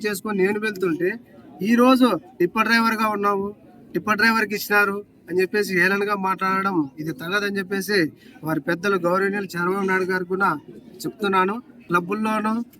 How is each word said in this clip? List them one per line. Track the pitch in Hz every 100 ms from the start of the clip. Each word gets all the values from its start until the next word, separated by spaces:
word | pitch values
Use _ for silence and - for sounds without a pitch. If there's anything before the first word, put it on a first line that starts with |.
| 208
చేసుకొని | 208 214 202
నేను | 185 208
వెళ్తుంటే | 220 196 185 156 175 226 - - - -
ఈరోజు | 196 233 247 262 254 170 - -
టిప్పర్ | 175 220 220
డ్రైవర్గా | 233 226 220 220
ఉన్నావు, | 208 202 202 202 208 - - -
టిప్పర్ | 170 214 208
డ్రైవర్కి | 226 226 208
ఇచ్చినారు | 208 - 208 202 202 202 _ -
అని | 175
చెప్పేసి | 185 208 202 185
హేళనగా | 185 202 202 208
మాట్లాడడం | 190 185 190 190 196 180 139 156
ఇది | 151
తగదని | 131 160 202 202 196
చెప్పేసి | 185 196 185 208 156 - - -
వారి | 156 156
పెద్దలు | - 170 196 196
గౌరవనీయులు | 170 185 196 202 190
చంద్రబాబు | 175 175 196 196
నాయుడు | 185
గారు | 185 185
కూడా | 180 185 196 151 - - - -
చెప్తున్నాను. | 160 - 202 190 185 226 - - -
క్లబ్బుల్లోనూ | 175 175 208 220 214 214 226 240